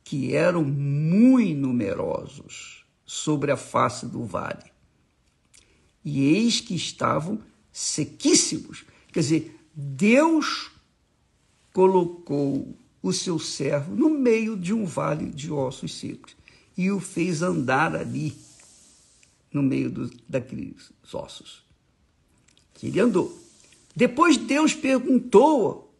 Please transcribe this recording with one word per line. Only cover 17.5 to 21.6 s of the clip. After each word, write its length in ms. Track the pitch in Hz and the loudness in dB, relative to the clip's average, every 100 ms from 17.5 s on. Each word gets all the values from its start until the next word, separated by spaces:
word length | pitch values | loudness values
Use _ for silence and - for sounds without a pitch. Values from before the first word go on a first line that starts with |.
| 170 123 135 160 | -2 -2 0 0
ali 400 | - 117 131 151 - - - - _ _ _ _ _ _ _ _ | -4 -6 -6 -6 -8 -20 -20 -20 _ _ _ _ _ _ _ _
no 100 | 143 | -2
meio 280 | 135 135 135 | 0 0 -4
do, 200 | 113 123 - - | -6 -8 -10 -6
daqueles 640 | 131 117 - 90 - - _ - | -6 -6 -12 -12 -14 -20 _ -14
ossos. 500 | - - - - - | -12 -12 -18 -20 -20